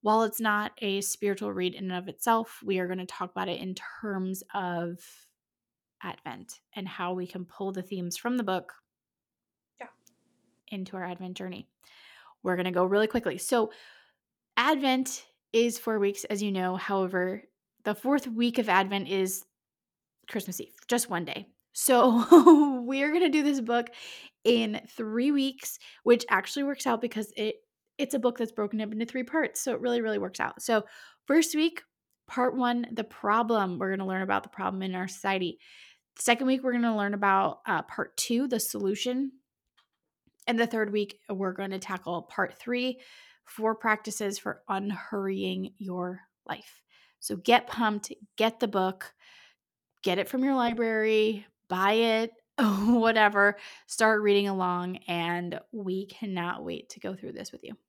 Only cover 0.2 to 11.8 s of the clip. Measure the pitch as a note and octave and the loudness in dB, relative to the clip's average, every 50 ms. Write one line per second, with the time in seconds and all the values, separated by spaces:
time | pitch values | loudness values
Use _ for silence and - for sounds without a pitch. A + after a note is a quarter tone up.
0.2 | A3+ G#3+ A3 - A3+ A3 G#3 G#3 G#3 G#3 - - A#3 G3+ G3 G3 G3+ - - - | 4 2 0 -2 -2 0 0 0 -2 -4 -8 -6 -4 -2 -2 -2 -2 -4 -6 -4
1.2 | - G3+ G3 G3 G#3+ G#3 G3+ F#3+ F3+ F3+ F3 - F#3+ F#3 F3+ F3+ F#3 G3 - _ | -2 -2 -2 -2 -4 -6 -4 -2 -4 -4 -4 -6 -8 -6 -6 -6 -8 -10 -12 _
2.2 | - A#3+ A3+ A3+ A3+ - - - - G#3 G3 F#3 F3+ F3+ F#3 F#3 F3+ F3+ - - | 0 0 0 0 0 -4 -12 -14 -6 -4 -2 -2 -2 -4 -4 -6 -8 -10 -10 -10
3.2 | F#3 F3+ _ F#3+ F#3 F#3 F3+ - - F#3 F#3 F#3 - - - - - G#3+ G3 F#3+ | -10 -8 _ -8 -6 -6 -6 -6 -6 -8 -8 -8 -12 -14 -16 -10 -8 -6 -4 -4
4.2 | F#3 F#3 F#3+ F#3 - _ - G3+ F#3+ F3+ F3 E3+ E3+ E3+ F3 F3+ - - - - | -4 -4 -6 -8 -10 _ -8 -6 -4 -4 -4 -4 -4 -6 -8 -10 -14 -20 -20 -20
5.2 | _ _ _ _ _ _ _ _ _ _ _ _ _ _ _ _ - F#3 - - | _ _ _ _ _ _ _ _ _ _ _ _ _ _ _ _ -14 -14 -14 -12
6.2 | _ - A#2+ G#2 F2+ _ - - _ _ _ A3 F#3+ F#3+ - - F#3 F3 F3+ F#3 | _ -16 -14 -14 -16 _ -20 -20 _ _ _ -12 -12 -12 -8 -8 -6 -6 -4 -6
7.2 | F3+ F3 - F#3+ F3+ F3 - - G3 F#3+ F#3+ F#3+ F3+ F#3 G#3 F#3 F3 F3 F3 - | -6 -8 -10 -12 -12 -12 -12 -8 -8 -6 -6 -8 -8 -8 -8 -8 -6 -8 -8 -6
8.2 | - A#3+ B3 B3 A#3 G3 F#3 F3+ - - - _ _ _ _ _ _ _ _ _ | -6 -4 -4 -2 -2 -2 -2 -4 -4 -8 -20 _ _ _ _ _ _ _ _ _
9.2 | _ _ _ _ _ _ _ _ _ _ _ _ B3+ - _ _ _ _ _ _ | _ _ _ _ _ _ _ _ _ _ _ _ -20 -20 _ _ _ _ _ _
10.2 | _ _ _ _ _ _ _ _ _ - - G3+ F#3 F#3 - F#3+ F3+ F3+ F3+ F3 | _ _ _ _ _ _ _ _ _ -14 -12 -10 -10 -10 -10 -10 -8 -8 -10 -10
11.2 | F#3 F3+ F#3 - F#3 F#3 F3+ G3 - _ _ _ | -12 -12 -12 -10 -12 -12 -12 -14 -16 _ _ _